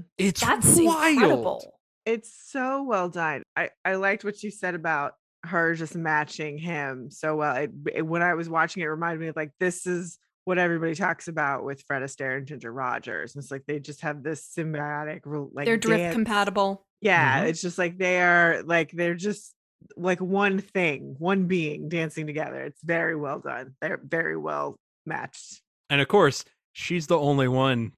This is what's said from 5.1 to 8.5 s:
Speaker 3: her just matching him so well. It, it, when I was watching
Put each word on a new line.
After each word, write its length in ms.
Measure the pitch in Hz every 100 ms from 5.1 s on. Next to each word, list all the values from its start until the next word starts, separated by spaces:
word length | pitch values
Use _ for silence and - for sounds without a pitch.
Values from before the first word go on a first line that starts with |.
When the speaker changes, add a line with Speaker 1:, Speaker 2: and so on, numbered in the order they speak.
| - _ _
Speaker 3:
her 300 | 170 180 165
just 220 | 165 160 170
matching 600 | 160 151 147 - 151 147
him 540 | 170 156 139 127 120
so 240 | - 156
well. 220 | 151 151 131
It, 160 | 147 143 147
it, 100 | -
when 200 | 160 170
I 120 | 175
was 140 | 170
watching 340 | 165